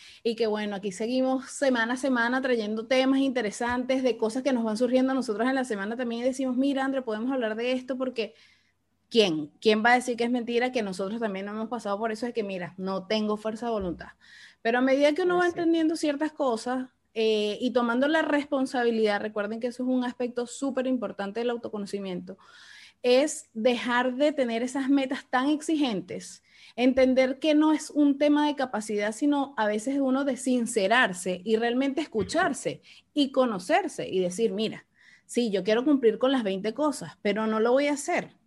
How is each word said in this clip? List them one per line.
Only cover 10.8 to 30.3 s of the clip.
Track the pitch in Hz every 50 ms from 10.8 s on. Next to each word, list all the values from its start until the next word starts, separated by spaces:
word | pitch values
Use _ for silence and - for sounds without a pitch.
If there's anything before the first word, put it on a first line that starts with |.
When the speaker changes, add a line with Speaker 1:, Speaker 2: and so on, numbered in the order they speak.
| 214
Speaker 1:
nosotros | 196 185 202 196 190 220 233
también | 233 208 190 190 196
no | 208
hemos | 208 220 220 220
pasado | 247 226 - 202 202 202
por | 226 226
eso, | 220 220 254
de | 240 233
que, | 233 208
"Mira, | 196 190 175 175 170 - -
no | 185 190 190 190 185 185
tengo | 214 220 214 208 214 208
fuerza | 208 220 220 220 240 233
de | 226
voluntad". | 208 190 175 - - - - - _ _ - - - - - - _
Pero | - 233 240 247
a |
medida | 262 269 262 277 285 302 294
que | 330 370
uno | 359 349
Speaker 2:
Pues | 359 349
Speaker 1:
va | 349 349
Speaker 2:
sí. | 359
Speaker 1:
entendiendo | 339 330 330 330 320 311 330 -
ciertas | - 294 277 285 311 294
cosas, | - - 285 254 226 220 - 247 254 254 254 - _ _ _ _ _
eh, | 226 220 220 220 214 208 208 208 -
y | 247 247 247
tomando | 247 240 233 233 247 269 294
la | 320 320
responsabilidad, | 311 311 294 294 285 - 294 262 269 262 - 254 240 233 226 220 220 208 202 202
recuerden | 214 214 214 214 202 208 226 226
que | 240 240
eso | 240 - 254
es | 254
un | 254 254 247
aspecto | 247 247 - 247 240 247 240 240 240
súper | - - 277 277 277 269 254 262
importante | 262 233 208 196 - - 196 196 202 233
del | 233 240
autoconocimiento, | 240 233 - 220 - 208 202 190 - 202 196 190 180 180 180 185 196 - - - - - - - - - - - _ _ -
es | 247 247 262 302 311 - - - _ _
dejar | 220 214 254 240 226 208 247 240 247 254 254 247
de | 254 294 311
tener | 302 285 254 233 226 226 247
esas | 247 262 277 269 262
metas | 277 277 269 262 277 - - -
tan | - 247 262 285
exigentes, | 302 294 - - 330 285 294 247 208 180 175 - - - - - - - _ _ _ - - - -
entender | 220 247 262 254 262 262 262 254 262 262 262 269 269
que | - 311 302
no | 302 311 311 311
es | 294 - -
un | - 294 294 285 269 277
tema | 294 294 294 294 294 294
de | 285
capacidad, | 285 262 254 - 214 214 - 214 202 208 214
sino | 220 - 294 294 294 285 269 277 - 226
a | 214 208
veces | 214 214 214 269 277 285
uno | 269 262 262 269 277
de | 285